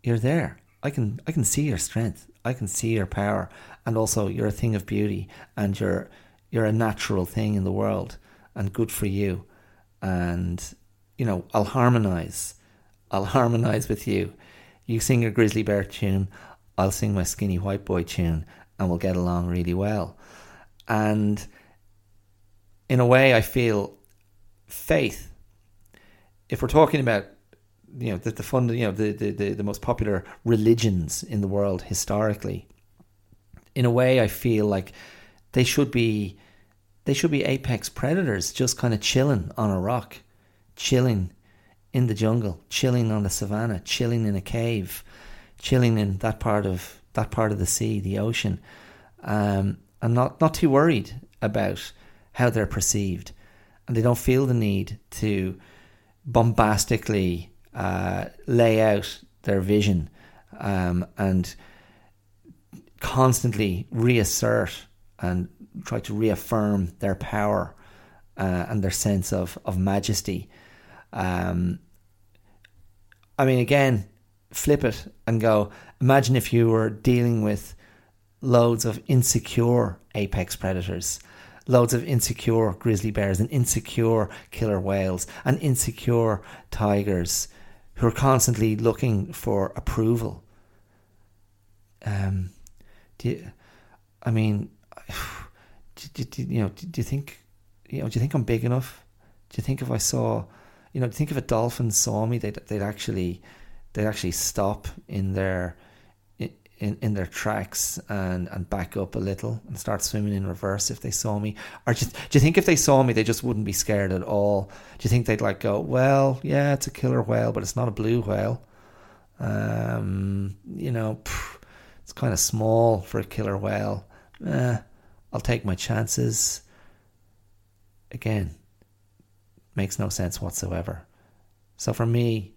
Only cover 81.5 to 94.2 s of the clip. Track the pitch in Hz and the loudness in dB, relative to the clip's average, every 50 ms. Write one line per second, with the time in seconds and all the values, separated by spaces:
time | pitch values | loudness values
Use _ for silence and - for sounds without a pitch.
81.5 | - - _ - 127 123 120 117 - 117 - 170 135 117 - - 123 - - 120 | -20 -14 _ 4 4 4 6 4 2 -2 0 0 0 0 0 -2 -4 -2 0 2
82.5 | 113 113 113 104 101 - - 120 110 95 104 110 104 110 101 98 95 90 110 - | 2 4 2 2 0 -2 0 0 0 2 0 -2 -2 0 0 0 2 0 0 0
83.5 | 151 135 123 - - 117 - - - - 113 113 113 110 104 104 - - - _ | 2 0 0 2 0 -2 -4 -4 -2 0 2 4 4 2 0 -2 -6 -16 -20 _
84.5 | - - 113 110 101 95 95 95 98 98 95 95 92 90 - - - - - - | -6 -4 -2 0 0 -2 0 -2 0 0 0 -2 -2 -4 -6 -10 -12 -6 -2 0
85.5 | 135 139 - 143 127 - - 135 117 - - 127 120 117 113 113 104 98 - - | 0 0 2 0 0 0 -2 -4 -6 -4 -2 0 2 2 2 2 0 -2 -6 -14
86.5 | - - - _ - - 110 104 101 101 101 104 95 90 85 - - - - - | -20 -20 -16 _ -4 -2 2 2 2 2 2 0 0 0 0 -2 -2 -4 -4 -8
87.5 | - - - - - - - - - - 123 117 110 - 139 139 131 127 - - | -12 -20 -20 -20 -20 -20 -20 -18 -4 0 0 0 2 2 2 4 4 4 4 2
88.5 | 120 104 113 110 110 104 113 113 107 - - 123 110 101 98 - - - - - | 2 2 2 2 2 2 2 0 2 2 0 2 2 0 0 -4 -8 -8 -4 -2
89.5 | 104 101 95 - - - - - - 113 110 110 120 117 113 104 98 - _ _ | 0 0 0 -2 -4 -6 -6 -4 -2 0 2 2 2 0 -2 -6 -8 -12 _ _
90.5 | _ _ _ _ _ _ _ _ _ _ _ _ _ _ _ _ _ _ _ _ | _ _ _ _ _ _ _ _ _ _ _ _ _ _ _ _ _ _ _ _
91.5 | _ _ _ _ _ _ _ _ _ _ - 104 101 98 98 95 95 92 92 92 | _ _ _ _ _ _ _ _ _ _ -8 -6 -4 -2 -2 -2 -2 -2 -4 -6
92.5 | - - - - - - - - - - _ _ _ _ - 117 - - 170 - | -10 -18 -20 -20 -20 -20 -20 -20 -20 -20 _ _ _ _ -4 -4 -4 -4 -8 -18
93.5 | - _ _ - - - _ _ - _ _ _ _ _ | -20 _ _ -20 -20 -20 _ _ -20 _ _ _ _ _